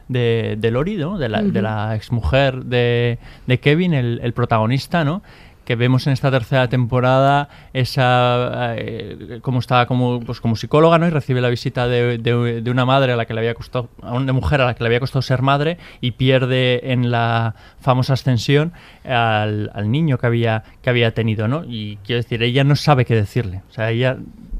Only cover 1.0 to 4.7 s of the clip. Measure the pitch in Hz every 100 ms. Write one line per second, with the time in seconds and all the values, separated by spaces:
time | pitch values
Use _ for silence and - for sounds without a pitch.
1 | 147 202 120 208 208 117 107 107 95 107
2 | - 117 - 135 139 127 123 123 120 120
3 | 120 117 - - - 127 143 151 180 143
4 | 120 117 120 117 120 113 110